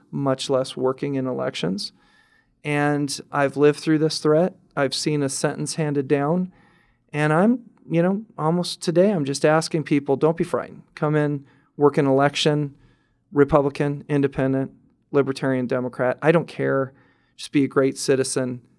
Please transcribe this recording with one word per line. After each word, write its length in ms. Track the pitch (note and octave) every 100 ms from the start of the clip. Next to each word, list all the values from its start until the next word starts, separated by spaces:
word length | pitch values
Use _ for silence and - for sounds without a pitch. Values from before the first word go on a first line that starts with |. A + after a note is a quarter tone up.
| _
much 360 | D3 C#3 C3 -
less 280 | C3+ C3 -
working 400 | B2+ C3+ C#3+ C#3
in 100 | C3
elections. 640 | C3 C3 - C#3+ G3 - - _ _ _ _ _ _
And 580 | D3 D3 D3 D3 C#3+ - -
I've 240 | C#3+ C#3 C#3
lived 240 | D3 D3
through 180 | - D#3
this 220 | D#3 -
threat. 340 | D3+ D3+ F#3 - _ -
I've 180 | C3+
seen 300 | - E3 D3+
a 40 | C#3
sentence 460 | - D3+ C#3+ D3+
handed 320 | - D3+ C#3+ C3+
down. 460 | C#3+ C#3+ F3+ F#3 - _ _ _ _ _
And 200 | D3 D3+
I'm, 320 | D#3 G#3 B3 - _ -
you 100 | E3
know, 240 | F3 G3 A3+ -
almost 420 | D#3 F3 F3 -
today, 300 | - E3+ G3
I'm 140 | G3
just 200 | C#3 C#3
asking 380 | D#3 D#3 D#3+ E3
people, 320 | D3 D3 C#3
"Don't 220 | C3+ D3+ E3
be 80 |
frightened. 400 | E3+ A#2+ - - -
Come 220 | - D3+ D3+
in, 300 | D3 D3 C#3 _ _ -
work 220 | C#3+ C#3+
an 80 | C#3
election, 680 | C3+ C#3+ - D#3 D3 C#3+ - _ _ _ _ _
Republican, 720 | C#3+ C#3 D3+ C#3 C#3 C#3+ C#3+ -
Independent, 600 | C#3+ C#3 C#3 C3+ C3+ C3+ - _ _ _
Libertarian, 560 | C#3+ C3+ C3+ C3+ C3 B2
Democrat. 520 | B2+ B2 A#2+ B2+ B2+
I 120 | D3
don't 140 | E3 D#3
care. 460 | - C3+ C3+ C3 - _ _ _ -
Just 120 | -
be 140 | D3
a 40 | C3+
great 280 | C#3+ C3+ C3+
citizen. 640 | - C3+ C3 C#3 B2+ B2 -